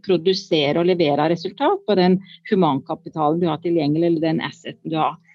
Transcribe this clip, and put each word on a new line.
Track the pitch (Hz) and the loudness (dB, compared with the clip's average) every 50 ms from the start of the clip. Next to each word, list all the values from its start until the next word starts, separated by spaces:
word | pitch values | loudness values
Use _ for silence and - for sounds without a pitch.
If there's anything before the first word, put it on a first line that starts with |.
| - | -4
produsere | - 185 165 160 190 185 190 - - 175 156 143 139 147 165 | -2 0 0 0 0 -2 -2 -2 -2 -2 0 2 2 2 2
og | 170 180 | 2 2
levere | 185 170 170 143 139 143 147 160 | 2 2 2 2 2 2 0 0
resultat | 175 170 170 185 - - 277 311 403 392 - - | 0 -2 -4 -8 -6 -2 0 0 0 0 -2 0
på | 202 | 2
den | 190 180 185 185 185 - - - - - - | 2 4 4 4 2 0 -4 -20 -20 -6 -2
humankapitalen | 220 190 180 151 135 135 - - 156 165 - 165 - 165 151 147 160 175 | 0 2 2 2 2 0 -4 -6 -10 -10 -12 -10 -6 -2 0 0 0 0
du | 175 165 | 0 -2
har | 151 151 - | -2 -4 -4
tilgjengelig, | 175 170 165 147 143 147 160 170 170 | -2 0 0 0 0 0 0 0 0
eller | 170 156 160 160 | 0 0 0 -2
den | 160 160 - | -2 -2 -4
asseten | - - - - 120 - - - 160 | -6 -10 -12 -16 -16 -16 -14 -10 -6
du | 160 156 | -4 -2
har. | 143 135 156 - _ _ _ | -2 -2 -4 -8 _ _ _